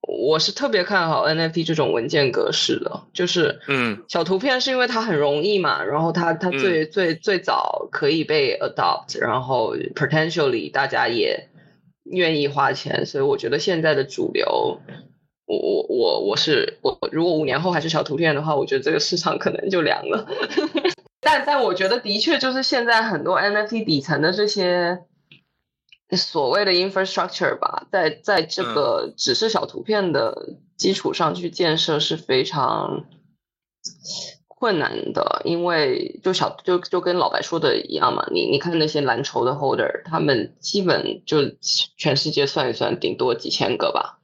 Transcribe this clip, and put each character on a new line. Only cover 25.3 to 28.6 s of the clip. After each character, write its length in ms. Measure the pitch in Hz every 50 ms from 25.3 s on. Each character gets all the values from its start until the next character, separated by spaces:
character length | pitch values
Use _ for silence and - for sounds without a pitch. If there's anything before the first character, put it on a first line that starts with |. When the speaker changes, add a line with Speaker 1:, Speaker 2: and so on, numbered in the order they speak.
| - - _ _ _ _ _ _ _ _ _ _ - _ _ _ -
Speaker 1:
所 340 | 180 - - - 165 143 127
谓 140 | 139 196 208
的 60 | 196
infrastructure 880 | 180 175 185 196 196 196 190 190 - - 175 185 - - 180 151 - -
吧， 280 | - - - - - _
在， 200 | - 196 175 160 151 - _
在 200 | - 208 185 -
这 200 | 160 - -